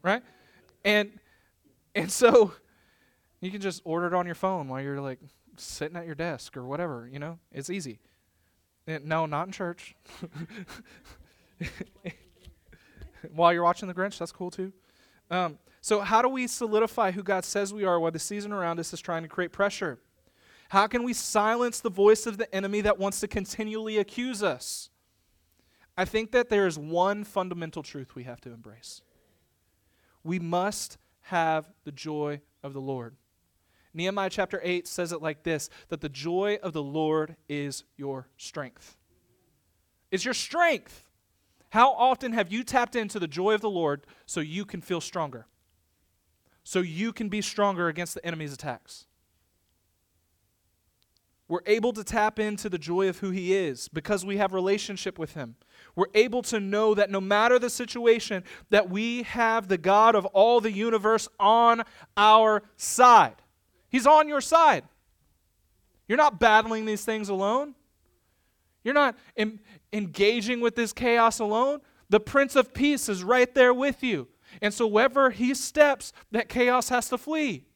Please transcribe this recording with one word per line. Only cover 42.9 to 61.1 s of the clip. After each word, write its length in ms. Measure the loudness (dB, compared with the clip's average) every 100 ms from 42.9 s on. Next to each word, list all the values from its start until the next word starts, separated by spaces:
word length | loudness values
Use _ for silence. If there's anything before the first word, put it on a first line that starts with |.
| -4
into 240 | -6 -6
the 80 | -8
joy 260 | -2 0
of 80 | 0
the 80 | -2
Lord 380 | -2 -2 -2 _ _ -10
so 140 | -8
you 260 | -6 -8 -10
can 160 | -12
feel 200 | -6 -6
stronger? 440 | -6 -6 -8 -8 -20 _ _ _ _ _ _ _ _ _ _ _
So 160 | -6 -4
you 340 | -4 -4 -6
can 160 | -6 -6
be 120 | -6
stronger 460 | -6 -2 -2 0 -4
against 280 | -4 -10 -8
the 100 | -10
enemy's 280 | -8 -10
attacks? 520 | -10 -12 -12 _ -20 _ _ _ _ _ _ _ _ _ _ _ _ _ _ _ _ _ _ _ _ _ _ _ _ _
We're 120 | -6 0
able 280 | 0 0
to 100 | -4
tap 360 | -4 0 0 -2
into 300 | -4 -4 -8
the 80 | -8
joy 300 | -4 -2 -2
of 100 | -2
who 100 | -6
he 240 | -4 0
is 360 | 0 0 -6 -10
because 360 | -10 -4 -4 -2
we 120 | -2
have 160 | -2
relationship 680 | 0 0 -2 -4 -8 -10 -8
with 140 | -10
him. 220 | -10 -14 -16 _ _ -14 -2
We're 100 | 2 4
able 260 | 4 2
to 160 | -2 -4
know 360 | -2 0 2 2
that 160 | 2
no 100 | 0
matter 380 | 0 2 4 4
the 100 | 2
situation, 760 | -6 -8 0 4 4 2 -8 -8 -20 2
that 200 | 2 2
we 340 | -2 -4 -4
have 440 | -6 0 2 2 0
the 100 | -2
God 380 | 4 6 6 6
of 100 | 2
all 340 | 4 6 6
the 100 | 2
universe 560 | -2 0 0 2